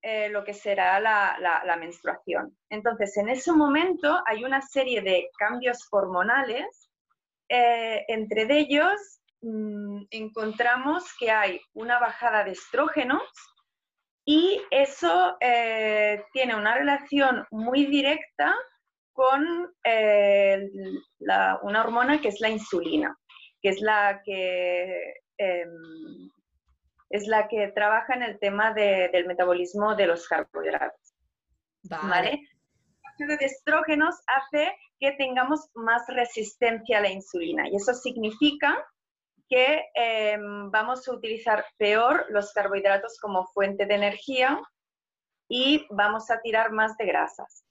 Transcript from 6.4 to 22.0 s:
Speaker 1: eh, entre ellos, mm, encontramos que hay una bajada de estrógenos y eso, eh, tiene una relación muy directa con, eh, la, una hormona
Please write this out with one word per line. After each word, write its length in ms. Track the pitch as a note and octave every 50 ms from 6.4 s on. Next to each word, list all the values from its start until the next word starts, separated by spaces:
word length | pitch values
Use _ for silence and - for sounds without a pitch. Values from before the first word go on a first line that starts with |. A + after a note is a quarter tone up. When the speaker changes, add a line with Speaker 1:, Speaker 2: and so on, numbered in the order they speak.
| C4+ A#3+ A3 B3+ E4 G#4+ _ _ _ _ _ _ _ _ _ _ _ _ _ _ _ _
Speaker 1:
eh, 540 | B3 B3 A#3+ A#3 A#3 A#3 A3+ A3+ A3+ G#3 - -
entre 360 | A3+ A3 A3 G#3 - A3 A3 A3 C#4+ D4+
ellos, 640 | D4+ C4+ C#4+ D4 D#4 F4+ G4+ G#4 G4+ - - _ _ _ _ _
mm, 600 | - A3+ A3 G#3+ G#3+ G#3+ G#3 G#3 G#3 G3+ G3+ G3+ G3+ _
encontramos 920 | - A3+ A3 A3 A3 A3+ G#3+ G#3+ G#3+ - A#3+ A#3+ B3 B3+ C4 C#4+ D#4 F4+ F4 - - -
que 140 | B3 A3+
hay 300 | A3 G#3+ G#3 F#3+ F3+ - - _ _
una 240 | G#3+ A3 A#3 A#3+ B3
bajada 440 | A#3+ A3 - - A#3+ A#3+ A3 G#3+ G3+
de 80 | G3
estrógenos 720 | F#3 - - - - A#3+ D4 D4+ - D#4 C4 B3 C4+ F#4 B4+ - _ - - _ _ _ _ _ _ _ _ _ _ _ _ _ _ _ _
y 360 | - D4 D#4 E4+ F#4 G4+ G4+ - -
eso, 680 | - C4+ C#4 C4+ - - F4 E4+ E4 F4+ F#4 F4+ F4+ -
eh, 840 | - B3 A#3+ A#3+ A#3 A3+ A3 A3 A3 G#3+ G#3+ G#3+ G#3+ G#3 G#3 G#3 G#3 - _
tiene 220 | C4 C4 B3 A3+
una 200 | G#3+ G#3 G#3+ A#3
relación 680 | C4 C#4+ C#4+ C#4+ - C#4 - C#4+ C#4+ C#4 C4+ B3+ A3 - -
muy 340 | - G#3+ A3 A#3+ B3+ C#4 C#4+
directa 680 | C#4 C#4+ C#4+ C4 C#4 D4+ D#4 - - _ - C#4+ D#4 F#4+ A4+ B4+ B4+ _ _ _ _ _ _ _ _ _
con, 600 | - C4 C4 C4 C#4 D4 E4+ E4+ E4+ F4+ F4 _ _ _
eh, 880 | A#3+ A3+ A3 G#3+ G#3+ G#3 G#3 G3+ G3+ G3+ G3+ G3 G3 G3 G3 G3+ G3 G3 G3 F#3+ F#3+ F#3+ F#3 - _ _ _
la, 400 | - G3+ F#3+ G3 F#3+ F#3+ F#3+ F#3+ G3+
una 180 | G3+ G3+ A3
hormona 400 | A3+ A3+ A3+ A#3